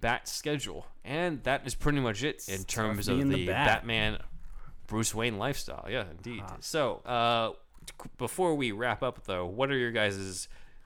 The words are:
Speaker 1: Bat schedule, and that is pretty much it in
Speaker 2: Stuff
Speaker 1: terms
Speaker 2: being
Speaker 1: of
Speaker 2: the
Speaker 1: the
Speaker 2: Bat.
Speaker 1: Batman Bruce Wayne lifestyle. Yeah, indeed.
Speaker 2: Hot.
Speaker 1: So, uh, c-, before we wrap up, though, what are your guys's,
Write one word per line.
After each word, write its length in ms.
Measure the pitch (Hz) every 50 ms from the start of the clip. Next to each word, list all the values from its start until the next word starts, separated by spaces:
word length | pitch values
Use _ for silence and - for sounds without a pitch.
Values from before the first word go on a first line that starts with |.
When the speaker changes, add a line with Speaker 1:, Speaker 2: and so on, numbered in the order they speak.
Speaker 1:
Bat 260 | - 117 123 117 - -
schedule, 580 | - - - 147 151 139 - 95 73 80 - - - - -
and 380 | 117 139 165 180 175 156 113 117
that 220 | 127 139 - 110
is 80 | 123 -
pretty 260 | - - 151 147 139
much 220 | 127 113 101 101 135
it 120 | 151 - - - -
in 120 | 98 95
Speaker 2:
Stuff 60 | 95
Speaker 1:
terms 400 | - - 117 110 107 104 101 - 104
Speaker 2:
being 140 | 95 -
Speaker 1:
of 60 | - 92
Speaker 2:
the 60 | 95
Speaker 1:
the 100 | 92 87
Speaker 2:
Bat. 200 | 90 92 135 147
Speaker 1:
Batman 520 | 107 113 - - 117 113 110 107 107 104 - - - - - - - - - - - - - -
Bruce 280 | - 107 113 110 - -
Wayne 240 | 110 117 120 107 98
lifestyle. 480 | 113 139 131 - - - 69 - - -
Yeah, 160 | 117 123 101 85
indeed. 300 | 78 87 92 117 120 101
Speaker 2:
Hot. 240 | 101 107 - - -
Speaker 1:
So, 320 | - 165 156 135 110 - - -
uh, 480 | - 123 120 117 117 117 117 113 104 - - - - - - - - - -
c-, 80 | - - - -
before 360 | 123 - - - 185 170 156
we 180 | 143 131 113
wrap 300 | 98 107 123 120 107 -
up, 220 | 135 123 - - -
though, 220 | - 92 90 90
what 240 | 90 98 120 135 135
are 60 | 139 131
your 140 | 120 117
guys's, 560 | 113 110 107 101 98 98 95 95 92 - - - - - - - - - -